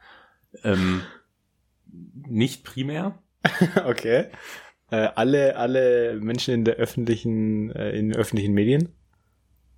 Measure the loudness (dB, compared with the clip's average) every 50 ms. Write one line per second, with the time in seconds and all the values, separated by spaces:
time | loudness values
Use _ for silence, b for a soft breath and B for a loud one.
0 | b b b b b b b b b b -18 -8 -2 0 0 2 2 0 0 -2
1 | -4 B B B B _ _ _ _ _ _ _ _ _ _ _ _ _ -20 -20
2 | -20 -20 -20 -18 -12 -6 -2 0 0 0 -2 -6 -16 -14 -10 -8 -8 -6 -6 -6
3 | -6 -6 -8 -10 _ _ _ _ 0 0 2 2 2 2 2 0 2 0 -2 0
4 | 0 2 2 2 2 0 B B B B B B B B B B _ -4 -2 0
5 | 0 0 0 0 0 2 4 4 4 2 2 2 0 0 2 4 4 4 4 4
6 | 2 0 -2 -4 -4 -4 -4 -2 -2 0 0 2 2 2 2 2 0 -2 -2 -4
7 | -2 -2 -2 -2 -2 -2 -2 0 0 0 0 -2 -4 -4 -6 -6 -6 -4 -4 -2
8 | -2 -2 0 0 -2 0 0 -2 0 0 2 2 4 4 4 2 2 -2 -4 _
9 | _ _ _ _ _ _ _ _ _ _ _ _ _ _ _